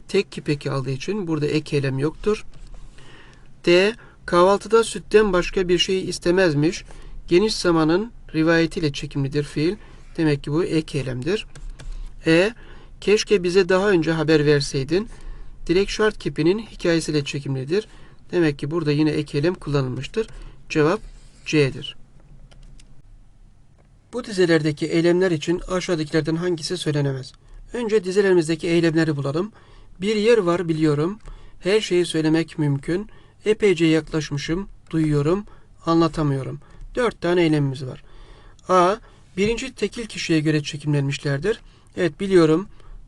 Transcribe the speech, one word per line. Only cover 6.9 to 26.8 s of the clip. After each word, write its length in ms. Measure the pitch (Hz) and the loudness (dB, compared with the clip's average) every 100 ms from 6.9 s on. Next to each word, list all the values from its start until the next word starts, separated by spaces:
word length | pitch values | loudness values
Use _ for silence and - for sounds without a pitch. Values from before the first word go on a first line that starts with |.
| - - - - | -16 -14 -14 0
Geniş 280 | 175 214 - | 2 2 0
zamanın 560 | 180 165 156 175 233 - - 156 | 0 2 4 2 0 -10 -6 0
rivayetiyle 580 | 160 165 165 - 156 | 2 4 2 0 -4
çekimlidir 500 | 143 143 143 139 143 | -4 -6 -4 -2 -2
fiil. 320 | 143 - 156 208 - - - - | -4 -2 -2 -2 -10 -20 -10 -2
Demek 260 | 156 143 | 0 0
ki 80 | 151 | -2
bu 120 | 151 | -2
ek 360 | 185 160 160 151 | 0 -2 -2 -4
eylemdir. 460 | 127 123 135 208 - - - - - - - - 165 | -4 -4 -2 -4 -4 -14 -14 -12 -12 -10 -12 -4 2
E. 280 | 165 202 233 - - - - | 4 2 -2 -14 -20 -20 -6
Keşke 420 | - 208 - 208 | 0 2 4 0
bize 260 | 175 185 185 | 2 2 4
daha 200 | 185 208 | 4 4
önce 220 | 185 156 | 2 2
haber 340 | 165 151 156 147 | 0 4 4 4
verseydin. 600 | 147 143 143 131 175 233 - - - - - - | 2 0 -4 -2 -2 -2 -8 -14 -12 -14 -8 0
Dilek 220 | 175 202 | 0 0
şart 300 | - 214 - | 0 0 0
kipinin 400 | 170 147 156 208 | -4 0 2 0
hikayesiyle 640 | 220 - 175 165 156 151 | -2 -4 0 0 0 -2
çekimlidir. 640 | 143 143 139 135 131 190 - - - - - | -2 -6 -6 -6 -2 -2 -4 -10 -20 -20 -4
Demek 280 | 175 160 143 | 0 2 0
ki 120 | 143 | -4
burada 200 | 170 151 | -2 0
yine 180 | 143 156 | 2 2
ek 280 | 156 143 143 | 0 -4 -2
eylem 160 | 165 | 0
kullanılmıştır. 760 | 190 - 143 127 123 131 - - - - - - | -2 -2 -2 -2 -6 -6 -6 -6 -8 -16 -18 -4
Cevap 300 | 156 151 214 - - - - - | 2 2 2 -6 -18 -20 -18 -2
C'dir. 500 | 156 135 120 - - - - - - - - - - - - - - - - - - - - _ - _ | 0 0 -2 -12 -16 -18 -20 -20 -20 -20 -20 -20 -20 -20 -20 -20 -20 -20 -20 -20 -20 -20 -20 _ -20 _
Bu 100 | 233 | -10
dizelerdeki 600 | 233 190 175 165 156 147 156 | -6 0 4 4 2 -2 -2
eylemler 460 | 170 170 175 185 | 2 4 4 2
için 280 | 160 160 175 | 0 -2 -4
aşağıdakilerden 760 | - 180 175 170 151 160 156 160 | -2 -4 -2 -4 -2 -2 0 -2
hangisi 420 | 180 165 151 | -2 -4 -4
söylenemez? 560 | 175 | -6